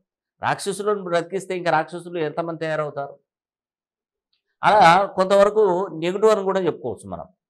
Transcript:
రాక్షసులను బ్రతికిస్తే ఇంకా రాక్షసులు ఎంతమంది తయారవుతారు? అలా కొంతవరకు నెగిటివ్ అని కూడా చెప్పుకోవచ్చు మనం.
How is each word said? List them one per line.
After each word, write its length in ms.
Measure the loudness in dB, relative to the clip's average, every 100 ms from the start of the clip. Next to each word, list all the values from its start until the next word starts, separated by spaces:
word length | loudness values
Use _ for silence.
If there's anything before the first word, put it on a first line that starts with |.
| _ _ _ _
రాక్షసులను 640 | -4 -4 -6 -4 -4 -4
బ్రతికిస్తే 540 | -2 -4 -4 -10 -8 -6
ఇంకా 140 | 0
రాక్షసులు 480 | 0 -2 -12 -10 -6
ఎంతమంది 400 | -6 -6 -8 -8
తయారవుతారు? 600 | -6 -6 -6 -8 -12 -16 _ _ _ _ _ _ _ _ _ _ _ _ _ _
అలా 420 | 2 6 8 6
కొంతవరకు 840 | 2 -2 2 4 4 4 2 0 -4
నెగిటివ్ 440 | -4 -4 2 2
అని 120 | 2
కూడా 160 | 0 -2
చెప్పుకోవచ్చు 500 | -2 -4 -10 -10 -12
మనం. 160 | -14 -14 _